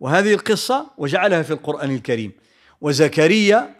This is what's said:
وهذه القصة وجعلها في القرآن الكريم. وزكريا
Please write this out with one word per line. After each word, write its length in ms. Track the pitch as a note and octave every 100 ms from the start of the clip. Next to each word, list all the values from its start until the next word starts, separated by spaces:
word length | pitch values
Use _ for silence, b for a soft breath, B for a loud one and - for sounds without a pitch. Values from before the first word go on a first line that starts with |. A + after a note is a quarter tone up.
وهذه 340 | B2+ E3+ G#3
القصة 560 | G3+ - G#3 - C4 D4+ -
وجعلها 440 | C#3+ F3+ G3 F3
في 100 | C#3+
القرآن 420 | D3+ - D3 C#3
الكريم. 380 | C3 G#2+ A#2 G#2 - b b b b
وزكريا 960 | D3 C3+ D3+ D3+ D#3+ G#3+ G#3 G#3+ C#4+ -